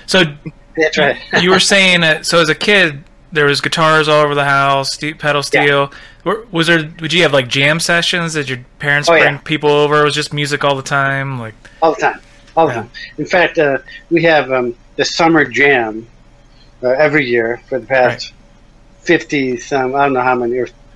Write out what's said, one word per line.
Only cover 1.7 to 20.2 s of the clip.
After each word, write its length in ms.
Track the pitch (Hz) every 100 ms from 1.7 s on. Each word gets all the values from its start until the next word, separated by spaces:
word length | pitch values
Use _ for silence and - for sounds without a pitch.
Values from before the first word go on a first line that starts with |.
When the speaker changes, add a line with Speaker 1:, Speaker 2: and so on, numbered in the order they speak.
| 196 185 175
Speaker 1:
that, 240 | 160 160
so 140 | - 170
as 80 | 156
a 60 |
kid, 480 | 151 208 202 165 139 - _ -
there 140 | 156
was 160 | 143 139
guitars 460 | 151 165 156 156 151
all 160 | 151
over 120 | 147
the 80 | 143
house, 440 | 139 139 139 139 135
ste-, 240 | - 151 156
pedal 220 | 151 143 139
Speaker 2:
Yeah. 80 | 139
Speaker 1:
steel. 280 | 143 143 139 - - -
Were, 220 | 170 220 -
was 160 | 170 165
there, 240 | 165 156 165
would 140 | 160
you 100 | 175
have, 100 | 156
like, 140 | 139 120
jam 320 | 139 143 160
sessions? 540 | - 170 165 175 165
Did 160 | 156 131
your 100 | 127 - -
parents 300 | 147 143 147
Speaker 2:
Oh, 60 |
yeah. 80 | 160
Speaker 1:
bring 160 | 147 143
people 300 | - 151 147
over? 300 | 147 147 151
It 20 |
was 120 | 147
just 180 | 151 143
music 300 | 147 143 143
all 120 | 147
the 80 | 135
time? 560 | - 143 139 135 139 127
Like 160 | 110 - - -
Speaker 2:
All 120 | 160
the 60 | 143
time. 180 | 139 - - - - 160
All 100 | 151
the 60 |
Speaker 1:
Yeah. 60 | 117
Speaker 2:
time. 100 | - - - -
In 80 |
fact, 320 | - 180 165 165
uh, 180 | 143 131 - - -
we 140 | 165
have, 280 | 165 151 131
um, 240 | 127 120 - - -
the 80 |
summer 400 | 135 - 165 160
jam, 600 | 131 117 143 131 110 110 117 - _ _ _ - - -
uh, 60 | 123
every 360 | 139 151 151
year 360 | 123 117 113 120 -
for 100 | 131
the 60 |
past 460 | 110 131 123 117 -
Speaker 1:
Right. 760 | - - _ _ - _ _
Speaker 2:
fifty 520 | - 160 - 147 131 120
some, 380 | - 143 127
I 80 | 139
don't 80 | 143
know 80 | 127